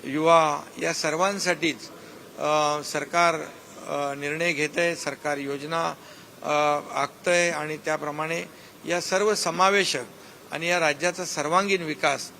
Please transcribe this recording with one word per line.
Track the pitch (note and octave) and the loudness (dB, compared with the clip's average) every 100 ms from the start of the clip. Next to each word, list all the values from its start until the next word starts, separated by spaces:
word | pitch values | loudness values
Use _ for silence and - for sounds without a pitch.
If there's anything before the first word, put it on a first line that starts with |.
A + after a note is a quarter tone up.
युवा | - C#3+ D#3+ E3 D#3 D3 D3+ - | -4 0 6 8 6 0 -6 -4
या | E3 | -4
सर्वांसाठीच, | D#3+ D#3+ D#3+ F#3 G3+ F3 E3 D#3+ A#2+ - - - - - - | -2 -2 2 0 0 0 0 0 -2 -10 -16 -18 -20 -18 -4
अ, | D3 D3+ D3+ D3 | 2 2 2 0
सरकार, | C#3 D3+ C#3+ F3 E3+ D#3+ D3+ - - - - | -4 -6 -2 4 4 2 -6 -14 -18 -16 -6
अ, | C#3+ C#3+ | -4 -2
निर्णय | C#3 C#3+ D#3 E3+ | -4 -4 -2 0
घेतंय, | D3 D3+ D3+ E3+ | 0 -2 0 0
सरकार | E3 - C3+ D3+ C#3+ | 0 -6 -6 -4 -2
योजना, | C#3 C#3 D3 E3 E3 D3+ - - - - | -4 -6 -4 -2 -2 -6 -14 -20 -20 -10
अ, | - D3 D3 D3 - B2+ | -2 2 2 2 -2 -4
आखतंय | C#3 - - F3 F3 | -4 -2 2 2 2
आणि | D#3 D3+ D#3 | 0 -6 -6
त्याप्रमाणे | D#3 D#3 D3+ D3 D#3 E3+ - - - - - | -4 -4 -4 -4 -4 -4 -8 -16 -20 -14 -4
या | F3 | -2
सर्व | E3+ F#3 G#3 | 0 2 2
समावेशक | G#3 F3 E3 F#3 G3+ F#3 C#3 A#2 - - - - | 2 -2 4 4 6 2 -2 -6 -14 -20 -20 -12
आणि | D3 E3 | -6 0
या | F3 | 2
राज्याचा | D#3+ C#3+ F3 E3+ | 2 2 -2 -2
सर्वांगीण | F3 - D3 F3 G3+ F#3+ | -6 -4 2 2 4 0
विकास | D#3+ D3 D#3 C3+ - - | -2 0 0 0 -6 -14